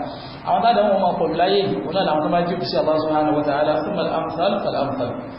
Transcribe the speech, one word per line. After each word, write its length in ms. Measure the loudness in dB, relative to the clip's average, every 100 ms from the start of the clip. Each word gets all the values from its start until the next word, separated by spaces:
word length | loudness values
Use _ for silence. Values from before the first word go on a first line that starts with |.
| -6 -10 -12 -8
Àwọn 200 | -2 2
tá 80 | 4
àdánwò 260 | 4 4
máa 200 | 4 2
pọ̀ 120 | 2 0
jù 80 |
láyé 220 | 2 2 2
yìí, 200 | 2 -2
òun 180 | -2
náà 100 | -2
làwọn 180 | 0 0
tó 60 | 2
bá 120 | 0
jẹ́ 140 | 0
òbí 100 | -2
sí 120 | -2 0
Allah 200 | 2 2
subhanahu 400 | 2 2 2 2
wa 80 |
ta'ala, 280 | 0 0 2
thumma 280 | 0 -2 -2
al-amthal 500 | -2 -2 -4 0 0 0
fal-amthal. 540 | -2 -2 -2 -2 -4 -6 -10